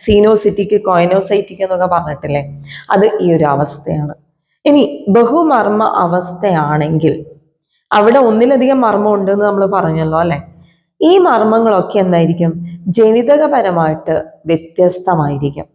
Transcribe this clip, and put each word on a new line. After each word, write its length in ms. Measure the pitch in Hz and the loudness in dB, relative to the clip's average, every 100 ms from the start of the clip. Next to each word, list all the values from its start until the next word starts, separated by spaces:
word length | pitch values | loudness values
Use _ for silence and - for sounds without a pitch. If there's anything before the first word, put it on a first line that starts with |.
| - | 0
സീനോസിറ്റിക്, 760 | 208 208 214 208 196 196 208 | 2 4 2 0 -2 -2 -2
കോയിനോസൈറ്റിക് 840 | 190 180 175 190 190 208 202 175 | 0 0 2 0 0 -4 -4 -6
എന്നൊക്കെ 220 | 190 185 180 | -4 -2 -2
പറഞ്ഞിട്ടില്ലേ? 800 | 175 151 147 147 143 143 - - - - | -2 -4 -8 -6 -6 -6 -14 -18 -20 -2
അത് 260 | 190 180 - | 2 2 0
ഈ 120 | 175 | 0
ഒരു 100 | 165 | 2
അവസ്ഥയാണ്. 680 | 151 139 147 - - 156 147 - _ _ _ _ - | 0 0 -4 -8 -8 -6 -8 -12 _ _ _ _ 0
ഇനി 400 | 285 240 - - | 2 2 -2 0
ബഹുമർമ്മ 760 | 208 226 302 320 254 202 208 | 2 2 2 0 0 0 -2
അവസ്ഥയാണെങ്കിൽ 1400 | 220 - 175 180 180 175 208 170 147 151 151 160 156 - - - _ _ _ _ _ | -2 -2 -2 -2 -4 -4 -2 0 0 -2 -2 0 0 -2 -8 -20 _ _ _ _ _
അവിടെ 280 | 214 214 269 | 2 4 4
ഒന്നിലധികം 600 | 247 220 247 269 254 269 | 2 2 2 2 2 2
മർമ്മം 320 | 233 202 208 | 2 0 0
ഉണ്ടെന്ന് 320 | 202 190 202 208 | 0 0 0 0
നമ്മൾ 200 | 202 196 | 0 -2
പറഞ്ഞല്ലോ, 540 | 196 170 160 160 156 | 0 -2 -2 -2 0
അല്ലെ? 220 | 170 147 - - - _ _ _ | -2 -4 -8 -20 -20 _ _ _
ഈ 160 | 311 381 | 2 4
മർമ്മങ്ങളൊക്കെ 800 | 349 233 220 220 226 190 180 208 | 4 2 2 2 2 0 0 -2
എന്തായിരിക്കും? 680 | 185 170 165 170 170 165 - - - | 0 2 0 0 -2 -4 -10 -10 -4
ജനിതകപരമായിട്ട് 1400 | 175 220 226 240 294 302 285 196 170 160 156 - 160 - - 156 | 2 2 2 2 2 2 0 0 0 -2 -2 -4 -4 -4 -10 -4
വ്യത്യസ്തമായിരിക്കും. 1200 | 160 - - 180 180 - 170 147 143 143 147 156 | -4 -4 0 0 0 -2 -2 -2 -4 -6 -8 -14